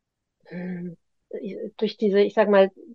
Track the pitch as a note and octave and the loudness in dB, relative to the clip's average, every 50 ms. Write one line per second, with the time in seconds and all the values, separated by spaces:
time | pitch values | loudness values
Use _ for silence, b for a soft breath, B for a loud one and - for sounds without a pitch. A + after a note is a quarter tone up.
0 | _ _ _ _ _ _ _ _ _ - E3+ F3+ F3+ F#3 F3+ F3 F3 F3+ E3 - | _ _ _ _ _ _ _ _ _ -16 -14 -12 -10 -10 -10 -10 -10 -12 -14 -16
1 | _ _ _ _ _ _ - - B3+ F#3+ - - A3+ G#3 - - A3+ G#3 - - | _ _ _ _ _ _ -14 -12 -10 -10 -10 -10 -12 -12 -6 -6 -6 -6 -4 -2
2 | A3+ G3+ F#3+ G3+ G3+ G3+ - A3+ G#3 G3+ G3+ G3 G3 F#3+ - - - - | 0 2 4 4 2 2 2 0 2 4 6 4 4 4 0 -8 -20 -20